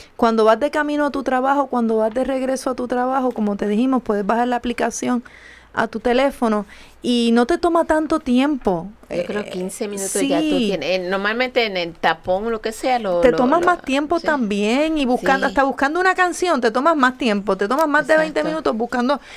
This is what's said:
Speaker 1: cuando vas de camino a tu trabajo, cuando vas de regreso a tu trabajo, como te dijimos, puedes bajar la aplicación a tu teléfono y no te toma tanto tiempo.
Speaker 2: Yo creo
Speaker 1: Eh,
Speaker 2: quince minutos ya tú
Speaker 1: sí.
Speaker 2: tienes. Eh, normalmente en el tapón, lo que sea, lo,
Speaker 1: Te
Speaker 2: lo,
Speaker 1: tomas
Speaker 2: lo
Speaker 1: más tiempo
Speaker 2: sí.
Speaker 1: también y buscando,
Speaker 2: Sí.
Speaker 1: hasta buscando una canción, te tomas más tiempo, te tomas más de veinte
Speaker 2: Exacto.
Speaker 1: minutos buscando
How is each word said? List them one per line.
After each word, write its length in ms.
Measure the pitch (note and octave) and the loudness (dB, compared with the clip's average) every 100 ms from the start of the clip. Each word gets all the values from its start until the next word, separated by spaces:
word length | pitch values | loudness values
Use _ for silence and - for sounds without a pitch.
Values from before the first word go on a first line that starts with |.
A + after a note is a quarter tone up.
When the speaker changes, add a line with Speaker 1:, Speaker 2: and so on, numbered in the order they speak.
| - - | -20 -2
Speaker 1:
cuando 300 | A#3 A3+ A3 | 0 4 4
vas 140 | A3 | 4
de 100 | C#4+ | 2
camino 380 | D4+ D4 D4 D4 | -2 -2 0 -2
a 40 | |
tu 120 | C#4 | -2
trabajo, 440 | C4 B3+ C4 C#4 C4+ | -2 0 2 0 0
cuando 300 | B3 A3+ A3 | 0 0 2
vas 160 | A3 | 0
de 100 | A3+ | 0
regreso 460 | C4 C4 C4 C4 C4+ | -2 -2 -2 -2 -4
a 60 | B3+ | -4
tu 120 | B3 | -4
trabajo, 440 | B3 B3+ C4+ B3+ | -2 0 0 -2
como 240 | B3 G#3 G3+ | -2 -2 -2
te 120 | G#3 | 0
dijimos, 360 | G#3 C4 C4 | 0 2 0
puedes 200 | A3 G#3 | 0 -2
bajar 240 | G3 A3+ A#3+ | 0 0 0
la 100 | A#3+ | -2
aplicación 680 | B3 A#3 A#3 - B3 B3 - - - - - | -4 -2 -2 -2 -2 -2 -4 -16 -20 -20 -10
a 140 | - A3+ | -4 -4
tu 120 | A3 | -2
teléfono 640 | B3 B3 C4+ C4+ A#3 G#3+ G3+ - - - | 0 2 2 0 0 0 -4 -14 -20 -8
y 300 | - A#3+ A#3 | -2 2 4
no 120 | A#3 A#3+ | 4 2
te 120 | E4+ | 2
toma 280 | F4 E4+ D#4 | 2 2 2
tanto 340 | D#4 D#4 D#4+ | 0 0 -2
tiempo. 720 | C#4 B3 C#4 C#4 - F3 F#3 - - | 2 2 2 0 0 -2 -4 -16 -8
Speaker 2:
Yo 160 | E3+ F3 | -6 -4
creo 160 | G#3 | -6
Speaker 1:
Eh, 80 | G#3 | -6
Speaker 2:
quince 360 | F3+ F#3 - G#3 | -8 -8 -8 -8
minutos 340 | G3+ F#3+ G3+ | -6 -4 -2
ya 180 | F#3 E3+ | 0 0
tú 40 | |
Speaker 1:
sí. 240 | D#4 C#4+ G#3+ | 0 0 0
Speaker 2:
tienes. 220 | F#3 C#3+ | -2 -2
Eh, 200 | F#3 F3+ | -2 -2
normalmente 560 | G3 G3+ A3+ B3+ B3 A3+ | -2 -2 -2 0 0 0
en 120 | F#3 | -2
el 160 | E3+ | -6
tapón, 580 | D#3+ D#3+ D#3+ - F#3 A3+ | -2 0 0 0 -2 -2
lo 100 | A3+ | -4
que 100 | A3 | -6
sea, 280 | A3+ C#4 B3 | -4 -2 -2
lo, 220 | G#3 F3 | 0 2
Speaker 1:
Te 100 | - | 4
Speaker 2:
lo, 60 | - | 4
Speaker 1:
tomas 240 | B3+ E4 | 2 2
Speaker 2:
lo 60 | F4 | 2
Speaker 1:
más 140 | F4 | 0
tiempo 380 | - C4+ D4 E4+ | 0 -2 0 -2
Speaker 2:
sí. 60 | E4+ | 0
Speaker 1:
también 720 | D4 G#3+ G3+ G#3 B3+ D#4 D#4 | 0 0 0 0 0 0 0
y 80 | B3+ | 0
buscando, 420 | B3+ F4 C4+ C4+ | 0 2 0 0
Speaker 2:
Sí. 40 | |
Speaker 1:
hasta 120 | G3 | 0
buscando 360 | C4+ B3+ C#4 E4 | 0 0 -2 0
una 160 | F#4 F4+ | 0 2
canción, 460 | F4+ E4 F4+ D4 | 0 0 0 0
te 80 | A#3 | 0
tomas 240 | A#3+ D4+ D#4+ | 2 2 2
más 220 | B3+ B3+ | 2 2
tiempo, 380 | B3 G#3 G#3 F#3+ | 0 0 0 -2
te 120 | G3+ | 0
tomas 200 | C4 D#4 | 0 2
más 180 | D4 D4+ | 2 2
de 120 | D#4 | 2
veinte 220 | D#4 D4+ | 2 -2
Speaker 2:
Exacto. 80 | D#4 | -2
Speaker 1:
minutos 260 | D#4+ D#4 A3+ | -2 -2 -2
buscando 440 | A#3+ B3+ A#3+ C#4+ - | -2 -2 0 -2 -6